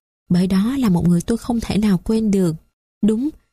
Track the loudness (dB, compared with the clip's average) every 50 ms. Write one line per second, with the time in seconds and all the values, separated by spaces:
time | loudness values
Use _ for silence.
0 | _ _ _ _ _ -2 0 0 2 2 2 0 0 0 -2 0 0 2 2 2
1 | 2 2 2 2 0 -2 -4 -4 -2 -4 -4 -4 -4 -2 -2 0 0 0 0 0
2 | 0 -2 -2 0 0 0 0 2 0 0 -2 -6 _ _ _ _ _ _ _ -2
3 | 0 0 0 0 -2 -6 -6 -10 _ _